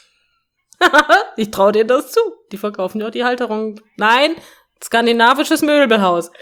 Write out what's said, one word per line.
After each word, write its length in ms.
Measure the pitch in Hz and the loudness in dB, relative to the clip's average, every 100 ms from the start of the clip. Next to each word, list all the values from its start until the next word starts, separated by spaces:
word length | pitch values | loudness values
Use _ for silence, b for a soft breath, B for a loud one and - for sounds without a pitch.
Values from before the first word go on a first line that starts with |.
| B B B B _ _ _ - | B B B B _ _ _ -2
<laughs> 560 | 349 294 294 370 453 - | 0 2 4 2 0 -6
Ich 140 | 208 | -6
trau 200 | 196 196 | 0 2
denen 180 | 214 220 | 2 0
das 220 | 254 294 | -2 -2
zu. 80 | - 453 - _ | -2 -4 -6 _
Die 60 | 202 | -10
verkaufen 420 | 208 208 185 214 | -10 -8 -8 -8
ja 60 | 214 | -8
auch 40 | |
die 120 | 233 | -6
Halterung. 560 | 247 247 240 214 220 208 _ - | -4 -4 -6 -6 -8 -12 _ -2
Nein, 360 | 208 240 302 330 B B B _ | 0 2 0 -4 B B B _
skandinavisches 800 | - 233 233 233 233 269 302 311 | -4 -2 0 2 2 2 0 0
Möbelhaus. 680 | 302 294 269 220 190 175 170 - | 2 2 2 2 2 0 -4 -12